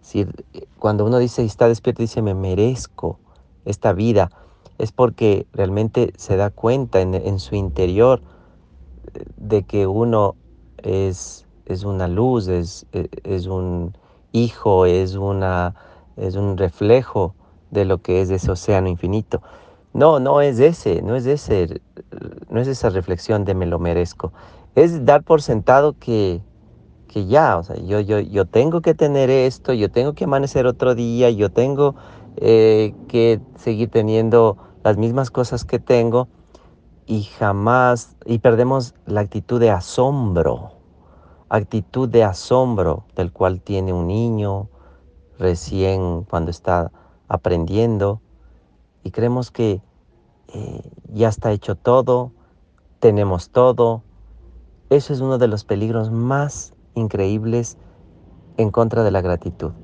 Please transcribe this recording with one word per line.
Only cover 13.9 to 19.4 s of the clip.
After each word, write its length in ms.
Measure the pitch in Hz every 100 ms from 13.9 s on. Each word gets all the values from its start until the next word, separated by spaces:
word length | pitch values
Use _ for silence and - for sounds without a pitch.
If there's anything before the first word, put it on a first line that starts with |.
| - _ _ _
hijo, 540 | 117 117 - 110 92 92
es 280 | 90 92
una, 640 | 98 98 98 95 92 87 90 - - _ -
es 180 | 98
un 240 | 95 101 95
reflejo 760 | 92 - 104 123 123 107 92 - _ _ _
de 140 | 104 95
lo 160 | 92
que 180 | - 92
es 80 | 92
ese 220 | 95 -
océano 380 | 90 - 98 92
infinito. 520 | 87 90 104 110 120